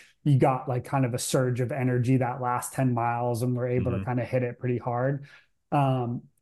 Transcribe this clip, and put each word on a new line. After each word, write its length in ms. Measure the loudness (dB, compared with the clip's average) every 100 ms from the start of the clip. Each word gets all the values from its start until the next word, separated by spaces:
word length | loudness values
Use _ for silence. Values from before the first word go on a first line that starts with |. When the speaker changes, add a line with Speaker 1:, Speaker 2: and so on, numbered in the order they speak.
| -20 _
Speaker 1:
you 140 | 2 4
got, 300 | 4 2 -2
like, 160 | -4
kind 200 | -2 0
of 80 | 0
a 60 | -2
surge 420 | 0 0 0 0
of 100 | -2
energy 460 | -2 0 2 2 2
that 240 | 2 -2
last 320 | -2 -2 -4
ten 220 | 0 0
miles 480 | 2 0 0 0 0
and 120 | 0
we're 140 | 0 0
able 220 | 0 0
to 80 | -2
Speaker 2:
Mm-hmm. 80 | -2
Speaker 1:
kinda 180 | -2
hit 180 | 0 -2
it 160 | -2 -4
pretty 200 | -4 -2
hard. 480 | -2 -2 0 -2 -6 -20 _ _ -2
Um, 520 | 2 2 2 -2 -6 -8 _